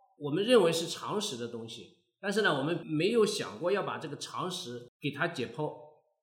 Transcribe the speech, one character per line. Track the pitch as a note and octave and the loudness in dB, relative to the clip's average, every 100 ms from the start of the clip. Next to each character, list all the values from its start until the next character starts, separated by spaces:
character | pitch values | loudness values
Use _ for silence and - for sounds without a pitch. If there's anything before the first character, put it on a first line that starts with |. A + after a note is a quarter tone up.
| _ _ | _ _
我 | C#3+ | -2
们 | D#3+ | 0
认 | A3 B3 | 6 8
为 | E3+ | 8
是 | E3 E3+ | 4 -2
常 | - A#2+ G3 | -6 -4 -4
识 | G3+ A#2 | -4 -6
的 | A#2+ | -8
东 | A#2 A2+ | -8 -10
西， | - F2+ _ _ _ | -14 -18 _ _ _
但 | G3 | -2
是 | G3+ | 2
呢， | G3 C#3+ | 2 2
我 | |
们 | C#3+ E3 - | 0 -2 -2
没 | D3+ F#3 | 0 4
有 | A#3 G3+ | 6 4
想 | - F#2+ G#2 | 2 -6 -4
过 | E3+ | 0
要 | G3 | 0
把 | D3+ A#2 | 0 -4
这 | C#3 | -8
个 | C#3 | -8
常 | - A#2 F3 | -8 -6 -6
识 | F3+ A#2+ A#2+ A#2+ _ | -6 -8 -10 -14 _
给 | C#3+ | -6
它 | C#3+ F3 | -2 -2
解 | B3 A2 | -2 -6
剖， | - D3+ - - - _ _ | -4 -6 -8 -16 -20 _ _